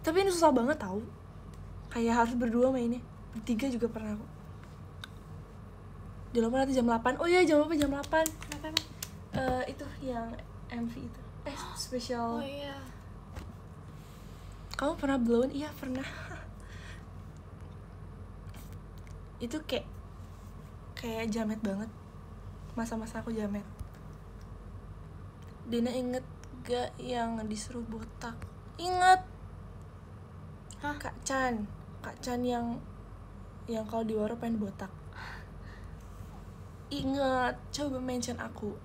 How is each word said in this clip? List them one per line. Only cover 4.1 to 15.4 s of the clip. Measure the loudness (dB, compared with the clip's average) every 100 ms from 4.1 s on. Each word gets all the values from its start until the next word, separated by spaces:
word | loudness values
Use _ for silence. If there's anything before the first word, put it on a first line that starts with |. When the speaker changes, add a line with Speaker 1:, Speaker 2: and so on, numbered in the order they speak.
Speaker 1:
kok. | -4 -6 -12 -12 -12 -12 -12 -12 -12 -12 -12 -10 -12 -12 -14 -14 -14 -14 -12 -12 -12 0
Jangan | 4 6
lupa | 6
nanti | 6
jam | 6 6
delapan. | 6 6 4
Oh | 8
iya, | 10
jangan | 10 8 8
lupa |
jam | 6 4
delapan. | 2 4 6
Speaker 2:
Kenapa | 4 0 -6 -6 0
emang? | 0 0 -10 -10 -10 -4
Speaker 1:
Eh, | 2 4 2 0
itu | -4 -8 -4
yang | -2 -2 -2 -6 -10 -12 -8
M | -4 -4
V | -4
itu. | -8 -8 -12 -8
Eh, | -8 -6 -8
Speaker 2:
<gasps> | -6
Speaker 1:
spesial. | -4 -4 -2 0 2 0
Speaker 2:
Oh |
iya. | -2 -4 -6 -8 -10 -10 -12 -12 -10 -10 -8 -10 -12 -12 -12 -12 -12 -12 -12 -12 -12 -10 -6
Speaker 1:
Kamu | 2 2
pernah | 4 4 6
blown? | 8 8